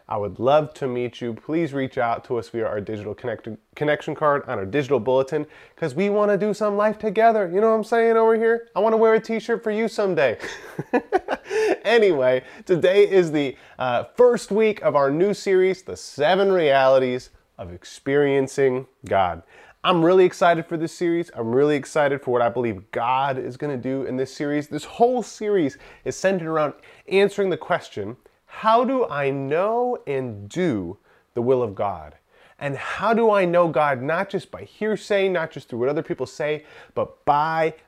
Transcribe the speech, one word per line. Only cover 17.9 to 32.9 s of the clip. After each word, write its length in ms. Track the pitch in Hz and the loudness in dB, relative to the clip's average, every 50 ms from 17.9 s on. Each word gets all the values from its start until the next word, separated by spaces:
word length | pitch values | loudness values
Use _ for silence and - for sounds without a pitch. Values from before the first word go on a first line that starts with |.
| - - - 139 139 147 147 139 139 139 135 131 - 143 135 131 127 127 135 - _ _ - | -18 -10 -4 0 2 2 2 2 2 0 0 -2 0 0 2 2 0 -2 -6 -10 _ _ -6
God. 360 | - 101 98 92 87 82 85 - _ - - - - - _ | -2 0 2 2 0 -2 -8 -14 _ -20 -20 -20 -20 -14 _
I'm 220 | - 175 180 165 165 | -2 0 0 2 4
really 220 | 175 190 190 180 | 4 6 6 4
excited 400 | 180 - - 190 170 170 165 160 | 4 2 2 2 2 2 2 -2
for 100 | - 170 | -6 -6
this 160 | 156 165 151 | -6 -6 -6
series. 380 | - - 180 170 170 170 170 - - | -6 -4 -2 -2 -2 -2 -4 -6 -8
I'm 200 | 120 117 113 117 | -8 -4 0 2
really 220 | 135 147 147 151 | 2 2 2 2
excited 440 | 143 139 - - 160 147 139 143 135 | -2 -4 -4 -2 0 0 0 0 -2
for 100 | - 131 | -4 -2
what 120 | 120 120 | 0 0
I 80 | 120 117 | 0 0
believe 400 | 113 127 120 117 101 95 101 - | 0 -2 -4 -4 -4 -6 -10 -10
God 480 | - 117 117 123 127 131 139 143 131 131 | -8 -4 -2 -2 0 0 0 -2 -4 -4
is 180 | - 123 123 | -8 -10 -10
gonna 220 | - 151 147 139 123 | -8 -8 -8 -8 -6
do 240 | 113 131 135 135 | -6 -6 -6 -4
in 140 | 131 - 127 | -6 -6 -4
this 180 | 127 135 - - | -6 -6 -6 -6
series. 340 | - 151 143 147 147 143 - | -8 -6 -4 -4 -4 -4 -6
This 160 | 135 151 - | -10 -12 -12
whole 380 | - - - 240 247 254 240 | -8 -2 0 0 2 0 -2
series 560 | 196 - - - 214 208 208 190 151 131 - - - - - - - | -6 -8 -10 -8 -4 0 0 0 0 0 -4 -8 -20 -20 -20 -14 -10
is 100 | 135 127 | -10 -6
centered 340 | - - 190 196 180 160 160 | -2 -2 -2 -2 -2 -4 -4
around 260 | 160 156 156 135 - - - - - - - | -2 -2 -2 -2 -4 -10 -20 -20 -20 -20 -8
answering 420 | - 190 196 202 196 - 202 196 190 | -2 0 2 2 2 0 0 -2 -2
the 80 | 160 | -2
question, 600 | - - - 180 156 - - - 110 98 104 127 - _ _ _ _ _ | -4 -4 -2 -4 -4 -4 -8 -10 -10 -10 -10 -10 -14 _ _ _ _ _
"How 400 | - - - - 220 226 240 254 | -20 -10 -2 2 4 4 4 4
do 220 | 233 269 254 214 | 2 0 -2 -2
I 240 | - 143 143 139 139 | -2 -2 -2 -2 -2
know 640 | 139 139 135 135 147 165 190 214 226 240 247 247 240 - - | -2 -2 -4 -2 -2 0 0 0 0 0 -2 -2 -4 -6 -6
and 400 | - 139 131 131 123 107 101 101 101 | -6 -4 -4 -4 -6 -8 -12 -12 -10
do 500 | - 165 185 165 117 101 87 85 98 - _ _ _ _ _ _ | -4 -2 -2 0 0 -2 -4 -6 -10 -14 _ _ _ _ _ _
the 100 | - 120 | -6 -2
will 200 | 117 127 131 123 | 0 2 2 2
of 120 | 123 104 92 | 0 -2 -4
God?" 420 | - 104 101 92 82 78 76 - _ _ _ _ _ _ _ _ - | -4 -4 -4 -6 -8 -12 -16 -20 _ _ _ _ _ _ _ _ -10
And 180 | 143 143 135 | -8 -8 -8
how 380 | 127 - - | -8 -8 -8